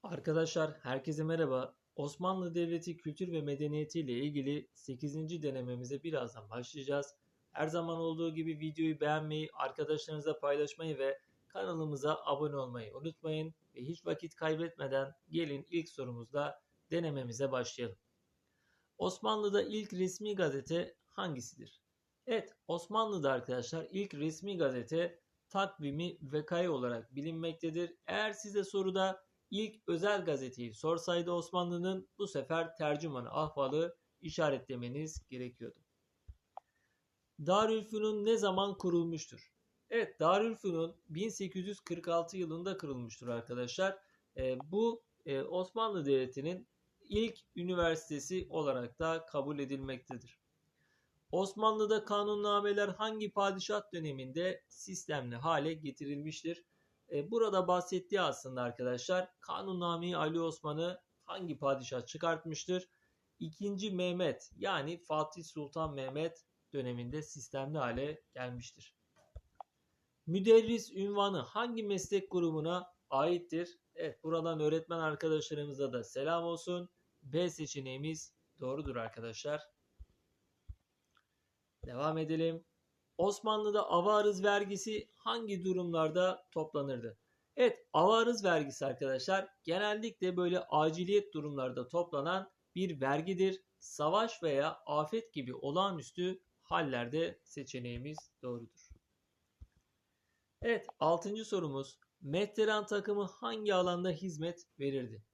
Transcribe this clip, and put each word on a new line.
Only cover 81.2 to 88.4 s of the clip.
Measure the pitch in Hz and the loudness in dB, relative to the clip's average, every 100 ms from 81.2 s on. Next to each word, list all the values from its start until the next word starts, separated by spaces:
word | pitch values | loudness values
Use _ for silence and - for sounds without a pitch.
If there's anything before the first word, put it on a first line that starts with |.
| _ _ _ _ _ _ 127 | _ _ _ _ _ _ -10
Devam | 123 151 160 | -2 0 0
edelim. | 156 160 165 165 - _ _ _ _ - | 0 2 2 0 -10 _ _ _ _ 2
Osmanlı'da | 185 202 220 214 208 208 190 | 2 2 0 2 2 2 4
avarız | 170 185 214 208 190 | 4 6 6 6 4
vergisi | 202 202 202 196 - 214 - _ | 4 4 2 -4 -4 -6 -6 _
hangi | 226 233 220 196 185 | -4 -4 -2 -2 0
durumlarda | 180 175 165 156 165 185 180 - | 0 2 2 4 4 2 2 -4
toplanırdı? | - 156 147 139 123 113 110 _ _ _ - | -4 -2 -2 -2 -2 -6 -12 _ _ _ 4
Evet, | 247 - - | 4 4 0
avarız | 156 180 226 226 233 | 6 8 8 6 4